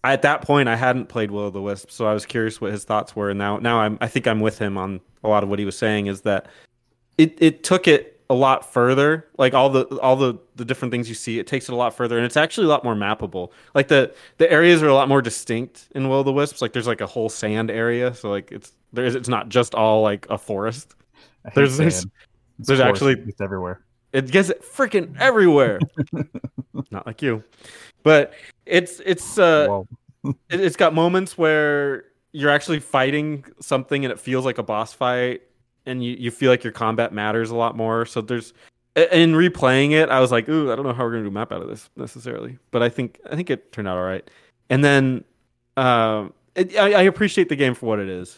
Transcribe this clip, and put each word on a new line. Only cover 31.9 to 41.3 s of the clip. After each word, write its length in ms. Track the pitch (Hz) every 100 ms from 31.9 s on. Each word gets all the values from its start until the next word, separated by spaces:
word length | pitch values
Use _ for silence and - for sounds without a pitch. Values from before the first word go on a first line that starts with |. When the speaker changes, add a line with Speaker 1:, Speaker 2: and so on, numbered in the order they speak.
| 127 - _ _
Speaker 1:
you're 180 | 151 143
actually 300 | 147 - 156
fighting 640 | - 135 131 147 151 143 - _
something 460 | - 135 127 143 135
and 60 |
it 80 | 113
feels 260 | - 131 131
like 120 | 123
a 60 |
boss 300 | 107 107 110
fight, 480 | - 123 123 123 120 _ _ _ _ -
and 180 | 127
you, 120 | 120 123
you 140 | 120
feel 180 | - 131
like 140 | 123
your 80 | 120
combat 400 | - 110 113 113
matters 360 | 104 107 113 110
a 60 | 117
lot 200 | 117 117
more. 300 | 113 113 113
So 160 | 120
there's, 320 | 110 123 113 _ _ _ _ -
i-, 120 | 165
in 220 | 175 165
replaying 580 | 160 180 180 135 131 143
it, 180 | 156 156
I 120 | 131
was 100 | 127
like, 160 | 120 110
"Ooh, 240 | 156 143
I 40 | 117
don't 80 | 139
know 80 |
how 100 | 123
we're 80 | 120
gonna 120 | 117
do 60 |
a 20 | 104